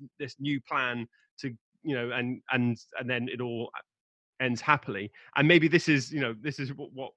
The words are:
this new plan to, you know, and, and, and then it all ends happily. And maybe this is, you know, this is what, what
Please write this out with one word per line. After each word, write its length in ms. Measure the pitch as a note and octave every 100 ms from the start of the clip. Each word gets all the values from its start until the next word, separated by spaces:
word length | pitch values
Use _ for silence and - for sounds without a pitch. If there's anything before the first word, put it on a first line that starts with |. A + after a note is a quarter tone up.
| C#3 _
this 160 | C#3+ -
new 220 | C#3 C#3+
plan 460 | - D3 B2+ A#2+ A2+ _ _ -
to, 100 | C#3 A2+ _ _
you 120 | D#3+ C3
know, 160 | A#2+
and, 300 | B2 B2 B2+ -
and, 260 | C3 A#2+ A#2 - -
and 120 | B2+
then 180 | B2 B2
it 140 | A#2+
all 300 | B2 A#2 A#2+ - - _ _ _ _ _
ends 200 | C3 A#2+
happily. 500 | - D3 - G2+ G#2+ - - -
And 120 | D3
maybe 200 | F3 D#3
this 200 | E3 D#3+
is, 220 | C#3+ B2
you 80 | D3+
know, 120 | B2 A2
this 180 | D3 C#3
is 140 | C3+
what, 200 | C#3 C#3+
what 180 | C3 C3